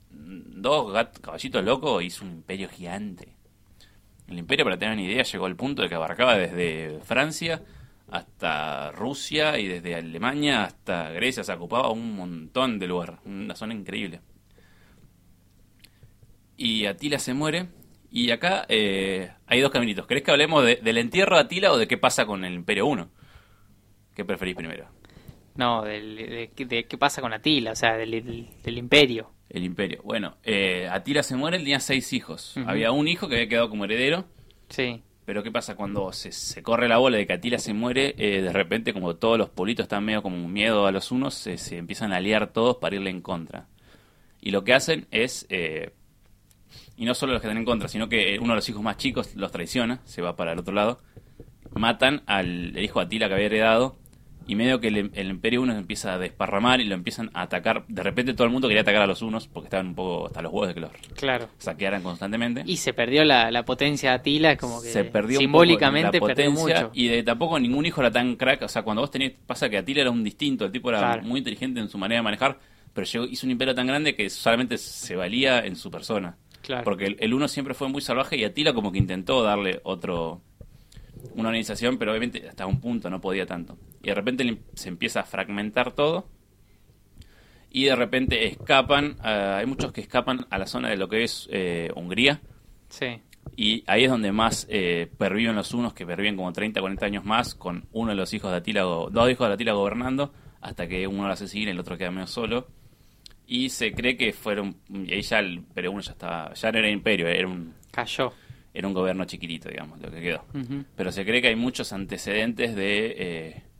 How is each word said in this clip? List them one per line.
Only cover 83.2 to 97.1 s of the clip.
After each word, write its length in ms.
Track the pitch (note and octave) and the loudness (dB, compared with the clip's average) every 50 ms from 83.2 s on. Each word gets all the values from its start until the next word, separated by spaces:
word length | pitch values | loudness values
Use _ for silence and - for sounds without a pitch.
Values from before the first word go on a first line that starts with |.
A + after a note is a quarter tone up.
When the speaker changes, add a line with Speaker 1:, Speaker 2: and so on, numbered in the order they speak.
Speaker 1:
podía 240 | - F#2+ F#2 G2 F2+ | -2 -2 -2 -2 -2
tanto. 320 | - F2+ F2 E2+ - - - - - - - | -2 -4 -8 -8 -10 -14 -18 -20 -20 -20 -8
Y 60 | - - | -4 -2
de 80 | G2 | -2
repente 300 | G2+ G2 B2 B2+ B2+ C3 | 0 0 -2 0 0 0
le, 140 | A#2+ A2+ - - - - | -2 -2 -4 -8 -14 -16
se 120 | - - F#2+ | -12 -10 -10
empieza 320 | F2 E2+ - - - A2 | -6 -4 -4 -2 -2 -2
a 40 | F#2+ | -4
fragmentar 680 | - - F#2+ F#2+ E2+ G2+ G2+ G#2 G#2+ - B2+ B2+ E3+ | -4 -4 -6 -6 -4 -4 -6 -6 -2 0 0 0 0
todo 380 | - - D3 D3+ E3 F3+ G3+ - - - _ _ _ _ - - - _ _ - _ _ _ _ - - - - - - - - - - - - | 0 0 0 2 0 -2 -6 -10 -16 -20 _ _ _ _ -20 -20 -20 _ _ -20 _ _ _ _ -20 -20 -20 -20 -20 -20 -20 -20 -20 -20 -16 -6
y 140 | - C3 C3+ | 0 2 4
de 100 | C#3 C3 | 6 6
repente 520 | A#2+ B2 G#2 B2+ B2+ C3 B2 B2 A2+ A2+ G2+ | 4 4 2 2 2 2 2 2 2 2 0
escapan, 680 | - - - - D3 C3+ - - C#3+ C#3 D3 D3 - - | -2 -2 2 4 6 6 6 6 4 4 4 2 -2 -4
ah, 360 | - A2+ G#2+ G2+ G2 G2 G2 G2 | -2 0 0 2 2 0 0 0
hay 60 | G#2+ | -2
muchos 260 | B2+ C3+ - - - | -2 -4 -4 -6 -6
que 100 | - - | -6 -8
escapan 460 | G2+ - - B2+ A#2+ C3 B2+ B2+ B2+ - | -8 -2 0 0 2 2 0 -2 -4 -4
a 80 | - F#2+ | -4 -4
la 80 | F#2+ | -4
zona 240 | - - B2 B2 A#2 | -4 -4 -4 -2 -2
de 60 | A2 F#2+ | -2 -2
lo 100 | F#2+ F2 | -2 0
que 140 | G#2+ A2 A#2 | 0 0 0
es, 240 | A2+ - - - - | 0 -2 -6 -8 -6
eh, 400 | - G2 F#2 F2 F2 E2+ E2 E2 - | -4 -2 -2 -2 -2 -2 -4 -4 -6
Hungría. 460 | - F2 F2 F#2 G#2 B2 C#3 D3 D3+ - - - - - - - - - - | -8 -8 -8 -4 0 2 2 2 0 -4 -14 -20 -20 -20 -20 -20 -20 -20 -20
Speaker 2:
Sí. 340 | - - C#3 B2 A#2 A2+ - _ - - - - - | -10 -8 -8 -6 -8 -10 -14 _ -20 -20 -18 -14 -6
Speaker 1:
Y 280 | - A2 G#2+ A2 A#2 - - | -2 0 0 0 0 0 2
ahí 180 | G2 A2 B2+ | 4 6 6
es 40 | C3 | 6
donde 220 | C3 A#2 G#2+ G2 | 4 2 2 2
más, 340 | G2 G#2+ A2 A2+ - - - - | 2 2 2 2 2 0 -4 -2
eh, 400 | G#2+ G#2 F2+ F2 F2 E2 E2 D#2 - - | -2 0 0 0 0 0 -2 -4 -4 -2
perviven 380 | G#2+ F#2+ F#2+ G#2+ A#2 A#2 A2 | 0 0 2 2 0 0 0
los 180 | G#2 F#2+ - - | -2 -2 -4 -4
hunos, 200 | A#2+ A#2+ A2+ - | -4 -4 -4 -6
que 120 | - F2+ | -8 -10
perviven 300 | F2 F2 F2 G2+ G#2 G#2 | -8 -4 -2 -2 -2 -2
como 160 | F#2 F#2 F2+ E2+ | -2 -4 -4 -4
treinta, 260 | - G#2 G#2+ G#2 G2 | -4 -4 -4 -2 -2
cuarenta 260 | F#2+ F#2+ G2 F#2+ A2 | -2 -4 -4 -4 -4
años 200 | G2+ | -4